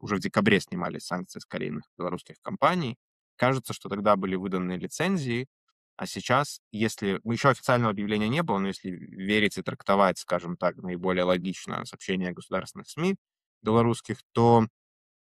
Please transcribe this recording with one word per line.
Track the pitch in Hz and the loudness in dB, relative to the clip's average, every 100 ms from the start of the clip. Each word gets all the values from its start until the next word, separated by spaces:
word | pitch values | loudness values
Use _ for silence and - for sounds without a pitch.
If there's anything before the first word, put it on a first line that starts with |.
уже | 101 98 | -4 -2
в | |
декабре | 98 110 101 98 | 0 2 4 4
снимались | - 90 87 85 - | 2 -4 -6 -6 -6
санкции | 90 92 - | -6 -6 -14
с | - | -12
калийных | 92 92 92 - - | -8 -6 -8 -12 -8
белорусских | 87 90 - - | -6 -6 -10 -14
компаний, | - - 147 180 131 120 _ _ _ _ | -12 0 2 2 -2 -6 _ _ _ _
кажется, | 127 131 - | 0 0 -2
что | - 98 | -10 -6
тогда | 101 104 101 | 0 2 2
были | 95 92 | 2 -2
выданы | 95 92 90 90 | -2 -2 -2 -4
лицензии, | - - 170 190 131 120 131 _ _ _ _ - | -6 -2 0 0 -2 -4 -6 _ _ _ _ -12
а | 95 | -10
сейчас, | 98 - 127 147 - _ | -8 2 2 2 -6 _
если, | 104 110 - 98 92 | -4 -4 -2 -2 -2
ну, | 110 | -2
еще | 117 139 | 2 2
официального | 123 - 123 117 | 2 2 2 2
объявления | 101 101 107 107 | 0 -2 0 0
не | 143 | 0
было, | - 98 | 0 0
но | 98 | -2
если | 92 95 | -4 -10
верить | 87 - 95 95 107 104 - | -10 -12 -10 0 2 2 0
и | |
трактовать, | 87 87 - 98 98 87 | -6 -6 0 4 4 2
скажем | - 87 87 87 | -2 -4 -4 -2
так, | 90 - | -2 -2
наиболее | 92 87 90 90 | -6 -4 -2 0
логично | 90 92 92 87 - 87 90 | 2 2 0 -8 -8 -8 -10
сообщения | - - 95 90 | -12 -4 -2 -2
государственных | 85 - 95 95 98 - | -6 -6 -6 -6 -14 -14
сми | - 180 196 _ _ _ _ | -4 -2 -2 _ _ _ _
белорусских, | 110 113 117 113 - 107 _ | 2 4 4 2 -4 -10 _
то | - 117 117 113 - _ _ _ _ | 4 6 8 4 -2 _ _ _ _